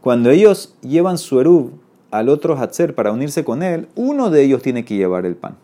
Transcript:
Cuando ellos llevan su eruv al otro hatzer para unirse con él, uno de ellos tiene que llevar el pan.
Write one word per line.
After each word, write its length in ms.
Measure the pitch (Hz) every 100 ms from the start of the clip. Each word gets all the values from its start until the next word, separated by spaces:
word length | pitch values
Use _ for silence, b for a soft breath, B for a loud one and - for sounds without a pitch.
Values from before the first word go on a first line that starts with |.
Cuando 300 | 131 120 120
ellos 440 | 160 214 190 - _
llevan 360 | 127 160 185 170
su 220 | - 127
eruv 320 | 143 175 127 - _ _ _
al 160 | 107 117
otro 300 | 147 165 143
hatzer 360 | 117 - 170
para 180 | 135 104
unirse 320 | 113 147 151
con 180 | 143 135
él, 240 | 180 165 -
uno 340 | - 254 285 233
de 140 | 156
ellos 180 | 139 127
tiene 220 | 135 123
que 120 | 113
llevar 300 | 101 92 90
el 100 | 90
pan. 220 | 85 98 101